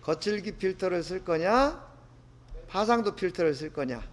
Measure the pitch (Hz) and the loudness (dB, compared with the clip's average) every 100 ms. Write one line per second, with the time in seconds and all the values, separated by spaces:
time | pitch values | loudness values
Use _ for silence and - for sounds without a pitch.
0 | - 160 208 208 196 - 190 190 185 175 | -2 -2 0 -2 -4 -2 -2 0 0 0
1 | 160 185 180 160 180 240 277 - - - | -2 -6 -2 2 4 6 4 0 -12 -20
2 | - - - - - - - 185 214 233 | -20 -20 -20 -20 -16 -14 -6 0 4 4
3 | 202 196 185 180 165 139 151 151 131 117 | 2 0 -2 2 0 0 -4 -4 -4 -4
4 | - | -8